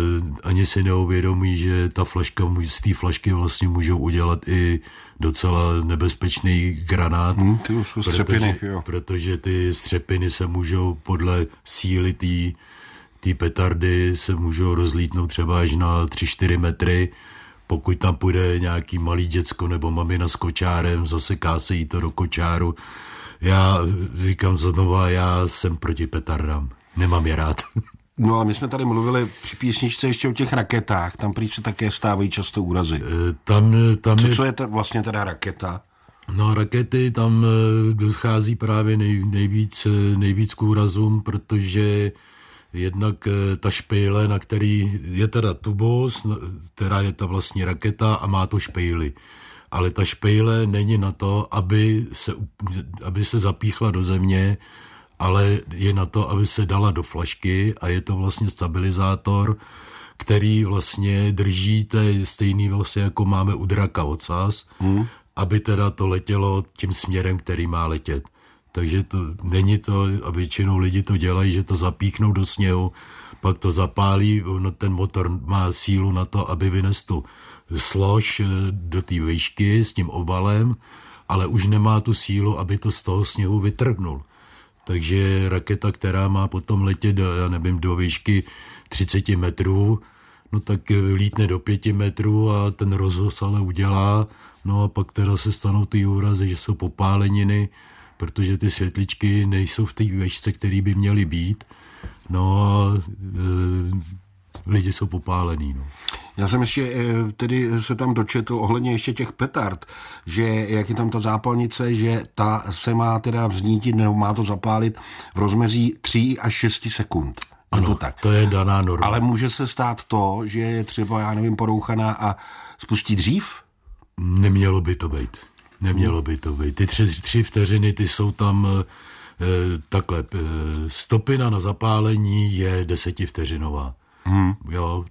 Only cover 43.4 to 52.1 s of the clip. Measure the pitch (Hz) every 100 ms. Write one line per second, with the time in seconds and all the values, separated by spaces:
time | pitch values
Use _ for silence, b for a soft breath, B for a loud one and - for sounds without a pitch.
43.4 | 98 95 104 - - 101 101 104 104 101
44.4 | - 107 104 104 98 101 76 90 110 120
45.4 | 110 80 107 101 113 120 127 - 107 107
46.4 | 90 90 87 - 98 98 101 - 95 95
47.4 | - 95 90 82 110 104 110 107 98 98
48.4 | 107 101 - - 87 82 76 - B B
49.4 | B B B 95 90 95 95 - 104 107
50.4 | 113 113 107 104 104 110 98 85 98 101
51.4 | - - 92 107 110 110 117